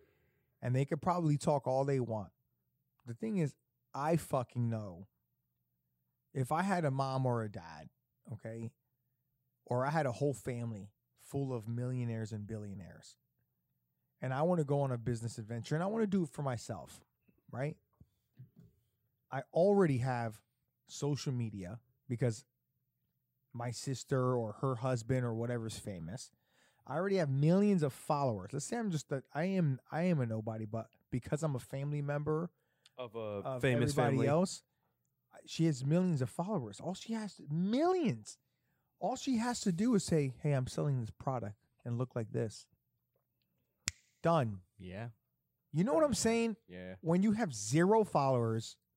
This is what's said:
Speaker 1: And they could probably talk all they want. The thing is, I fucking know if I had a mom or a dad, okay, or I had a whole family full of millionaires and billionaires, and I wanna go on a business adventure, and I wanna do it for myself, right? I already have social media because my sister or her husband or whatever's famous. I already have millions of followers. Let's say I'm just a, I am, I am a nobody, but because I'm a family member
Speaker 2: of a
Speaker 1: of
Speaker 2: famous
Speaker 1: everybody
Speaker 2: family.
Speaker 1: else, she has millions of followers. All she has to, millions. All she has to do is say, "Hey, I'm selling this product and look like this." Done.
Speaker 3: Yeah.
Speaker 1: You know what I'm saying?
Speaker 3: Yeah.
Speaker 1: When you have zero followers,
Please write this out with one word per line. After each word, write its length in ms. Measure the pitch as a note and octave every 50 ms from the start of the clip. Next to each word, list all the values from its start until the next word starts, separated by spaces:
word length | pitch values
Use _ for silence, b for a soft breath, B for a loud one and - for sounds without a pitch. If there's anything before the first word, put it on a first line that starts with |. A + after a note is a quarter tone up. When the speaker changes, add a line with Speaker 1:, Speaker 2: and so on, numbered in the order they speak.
| b b b b b b b b b b b b
Speaker 1:
And 140 | B2+ A#2+ B2
they 100 | C3 C#3+
could 160 | - F3 C#3+
probably 360 | - F#3 F3 F3+ E3 D3+ D3 C#3
talk 280 | - E3 D3 C#3 -
all 180 | C3 C3 C3+ C#3
they 160 | C#3+ C#3 C3
want. 300 | A#2+ A2+ A2 G#2+ F#2 - - _ _ _ _ _ _ _ _ _ _ _ _ _ -
The 80 | A#2+ A#2
thing 240 | - A3 A3+ G#3+ F#3
is, 160 | D#3 C3+ - _ _ _ _ _ _ _ -
I 220 | C3+ C#3+ D#3+ E3+
fucking 520 | D#3+ - - D3 C3 A#2 - - B2 A#2+ A2+
know 380 | A2+ A2 G#2 G2 F2 F2 G2 - _ _ _ _ _ _ _ _ _ _ _ _ _ _ _ _ _ _ _ _ _ _ _ _
if 200 | - C#3 B2+ -
I 100 | D3+ E3
had 220 | F#3 G3+ F#3+ F3+ D#3+
a 60 | C#3
mom 360 | C3+ C3+ C3+ C3+ C3 C3+ C3
or 160 | B2 A#2+ A#2
a 80 | A2 G#2+
dad, 380 | G2+ F#2 E2 E2 D#2 D2+ - - _ _ _ _ _ _ _ -
okay, 400 | A#2+ - - A2 A2+ A2+ A#2 A#2 - _ _ _ _ _ _ _ _ _ _ _ _ _ _ _ _ _ -
or 200 | - B2 B2 B2+
I 40 | C#3+
had 160 | D3+ E3 D3+
a 60 | B2+
whole 220 | A2 - C#3+ D3 B2+
family 560 | - - C#3 B2 A#2+ A#2 A#2 A2 G2 F2+ G2+ _ _ _ _ _ _
full 300 | - - - C#3 C#3 C3 B2+
of 140 | A#2 G#2 A#2
millionaires 640 | A#2 A#2+ B2 B2+ B2+ B2+ A#2+ A#2 A2+ A2+ A2 G#2
and 140 | A2+ G#2+ G#2
billionaires, 720 | G2 A2 G#2+ G#2 G2+ F#2+ G2 F2 F2 E2 D#2 - - - _ _ _ _ _ _ _ _ _ _ _ _ _ _ _ _ _ _ _ _ -
and 120 | - C3 C3
I 80 | C#3
wanna 220 | D#3 F3+ F3+ E3 D3
go 160 | C3+ C#3+ C#3+
on 100 | C#3 C3
a 80 | B2 A#2
business 400 | A2 B2 A#2+ A2 A#2 A2+ - A#2+
adventure, 360 | G#2+ G#2 A#2 A2+ A2 - D3
and 100 | D#3+ F3
I 20 |
wanna 200 | G3+ G#3+ A3+ A3
do 180 | G3+ G3 F#3+ E3
it 60 | -
for 120 | - -
myself, 640 | C#3+ C3+ B2 A#2 - - G#2+ D#2+ - - - - - _ _ _ _ _ _ _ _ -
right? 240 | A#2+ A#2 C#3 D3+ - - _ _ _ - - _ _ _ _ _ _ - - - _ - - - _ _ _ _ _ _ _ _ _ _ _ -
I 120 | C3 C3+ - _
already 460 | - D#3 F3+ G3+ G3+ G3+ F#3 D3+ C3+ A#2+
have 420 | B2+ C3 B2 A#2+ A#2 A2+ G#2+ - _ _ _ _ _ _ _ _ _ -
social 440 | - - C#3+ C#3+ D3 - - D3
media 460 | B2+ A#2+ A2+ A2 G2+ G2 F#2 F2 A2+ A#2 - _ _ _ _ -
because 360 | B2 - C3+ A#2+ G#2+ - - _ _ _ _ _ _ _ _ _ _ _ _ _ _ _ _ _ _ _ _ _
my 180 | - A#2 A#2+ B2
sister 640 | A2+ - - C#3 C3 - - - C#3+ C3 B2+ B2+ B2+
or 180 | A#2+ A2+ G#2+ - -
her 140 | C#3+ C3+ B2+
husband 480 | A2 B2+ C3 B2+ A2+ A2+ A#2 C3 B2+ B2
or 100 | A#2+ A2+
whatever's 440 | A2+ A#2 A#2+ B2 A#2+ A2+ A2 - -
famous. 520 | - G#2+ F#2+ E2+ D#2+ D#2+ G#2+ - - - _ b b b b b b b b b b
I 100 | b C3
already 200 | D#3+ F#3 G3+ G3
have 140 | F#3 D#3+ C#3
millions 520 | C3+ C#3 D3 D#3+ F3+ G3 G#3 G#3 G3 F3
of 100 | D3 C3
followers. 580 | - - - - D3+ C#3+ C#3+ B2+ A2 F#2 F#2 G2
Let's 140 | - D3 -
say 100 | - A#3
I'm 140 | A#3+ A3+ G3+
just 200 | E3 C#3+ - -
a, 100 | D3 C3 - _
I 120 | - C#3+ E3+
am, 360 | F#3+ F#3+ F#3 E3 C#3+ C3 A#2+ - -
I 120 | C#3 D#3
am 180 | F3 F#3 E3+ C#3+
a 60 | B2
nobody, 400 | A2+ A2 A2 G#2+ A2+ A2 A2 A2
but 220 | G#2 A#2 A2+ A2+ - _ _ _ _
because 320 | - A#2+ - - D#3 C#3+
I'm 120 | D#3+ D3+ C3+
a 60 | A#2+
family 420 | - - C#3 C#3 C#3 D3 D3 D3
member 480 | C#3+ C#3+ D3 D3 D3 D3+ D#3 D#3+ F3 F3 _ b b b b b b b b b
Speaker 2:
of 160 | B2 A2+ G#2+
a 40 | A#2
Speaker 1:
of 440 | A2 G#2+ G#2 G2+ F#2+ C3+ C3 B2
Speaker 2:
famous 300 | C#3 C3 B2 A#2+ A#2+ D3
Speaker 1:
everybody 240 | C#3 D#3 D3 C#3 C3+
Speaker 2:
family. 120 | A2+ A2+ C#3
Speaker 1:
else, 340 | D3 E3+ F#3+ - - - - _ _ _ _ _ _ _ _ _ _ _ _ _ - - -
she 180 | - - - D#3+
has 180 | E3 C#3+ B2 C3
millions 360 | C#3+ D#3+ F3+ F#3 F3+ D#3+ B2+
of 80 | B2+ -
followers. 500 | - - E3+ G3+ A3 D#3+ A#2+ G#2 F#2+ -
All 140 | - E3 F#3
she 180 | - - - A3+
has 200 | A3 G#3+ G3 -
to, 60 | - D3 C#3+
millions. 880 | D3+ E3 F#3 G3+ A#3 C4+ E4 F4+ F#4 F#4 D#4 G3 A#2+ A2 G#2 - - - _ _ _ _ _ _ _ _ _ _ _ -
All 160 | F3 G3+ B3+
she 220 | - - C#4 B3+ A3
has 220 | A#3 B3 A#3+ -
to 100 | - G3+
do 220 | E3+ E3 G#3+ B3+ A#3+
is 100 | F#3 -
say, 280 | - F3 D#3 C#3+ C3 - -
"Hey, 100 | - D3
I'm 140 | C#3+ C3 C3 -
selling 320 | - D#3+ D#3 D3 C3+ B2+
this 100 | A2+ G#2
product 460 | - - - C#3 C3 A#2+ G#2+ G#2 G2+ - _ _ _ _ -
and 120 | A#2+ A#2+ A#2+
look 160 | B2+ A#2+ -
like 160 | B2 A2 A2
this." 340 | A#2 B2 A#2+ G#2+ - - - _ _ _ _ _ _ _ _ _ _ _ _ _ _ _ _ _ _ _ _ _ _ _ _ - - _ _ _ _ _
Done. 380 | - E3 E3+ D#3 B2+ A2 G2+ F#2 F#2 _ _ -
Speaker 3:
Yeah. 300 | F#2+ F2+ F#2 G2+ A2+ A#2+ - _ _ _ _ _ _ _ _ _ _ _
Speaker 1:
You 100 | - D3+ F#3+
know 80 | C4+ D4+
what 100 | D#4+ D#4
I'm 100 | C#4+ A3
saying? 420 | - - A3+ A3+ A#3 A#3 A3+ G#3 - _ -
Speaker 3:
Yeah. 260 | F2+ F2+ F#2 F#2 F#2 -
Speaker 1:
When 220 | - D#3 E3+ F#3
you 100 | G3 A3+
have 200 | G3+ A3 A#3+ E3 A#2+
zero 500 | G#2 G2+ G#2+ C3+ E3 F3 F#3+ A3 A3+ G#3
followers, 720 | - - D3+ C#3 C3+ C3 A#2+ A#2 A2+ A2+ A2+ - - - _ _ _ _